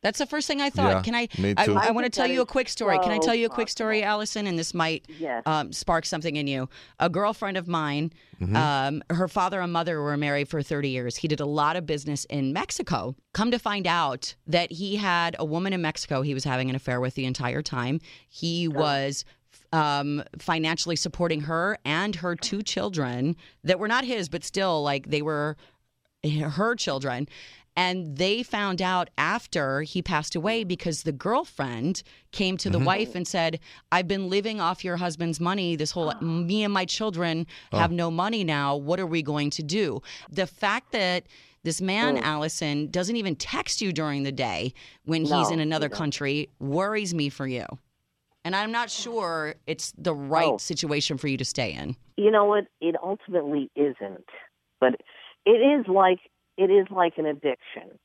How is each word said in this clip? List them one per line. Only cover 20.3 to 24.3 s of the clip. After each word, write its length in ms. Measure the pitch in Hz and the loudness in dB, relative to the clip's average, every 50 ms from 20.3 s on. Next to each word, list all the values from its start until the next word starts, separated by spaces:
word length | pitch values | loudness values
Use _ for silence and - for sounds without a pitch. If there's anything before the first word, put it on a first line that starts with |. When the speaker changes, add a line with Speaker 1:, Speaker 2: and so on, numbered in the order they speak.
| - 160 | -14 -10
Speaker 1:
financially 560 | - - 170 160 156 160 165 160 - 170 170 | -2 -2 0 2 2 0 0 0 0 -2 -2
supporting 460 | 147 - 180 - - 175 170 165 151 | -2 -2 -4 -2 0 0 0 0 0
her 360 | 147 147 165 165 170 196 214 - _ | -2 -2 0 0 0 0 -2 -2 _
and 300 | 139 147 165 190 208 202 | -2 0 0 0 0 -2
her 200 | 165 165 180 175 | -2 -2 -4 -4
two 280 | 170 - - - 196 214 | -2 -4 -4 -4 -4 -4
children 720 | - - - 196 208 185 160 143 123 120 123 131 151 170 - - - _ _ - | -4 -4 -2 -2 -2 -2 -2 -2 -2 0 0 0 0 0 -2 -8 -20 _ _ 0
that 140 | 143 185 175 | 0 0 2
were 100 | 202 214 | 2 0
not 160 | 226 254 262 | 0 0 0
his, 220 | 240 254 220 180 | 0 -2 -4 -4
but 140 | 143 | -4